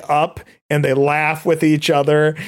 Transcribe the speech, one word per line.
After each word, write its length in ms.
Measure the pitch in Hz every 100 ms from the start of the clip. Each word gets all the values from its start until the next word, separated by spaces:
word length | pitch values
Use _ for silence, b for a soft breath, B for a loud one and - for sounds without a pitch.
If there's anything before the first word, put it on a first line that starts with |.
| -
up 300 | 147 165 - b b -
and 160 | 147
they 80 | 139
laugh 520 | 135 143 151 156 156 175
with 160 | 160
each 280 | 156 147 160
other, 440 | 147 143 151 151 156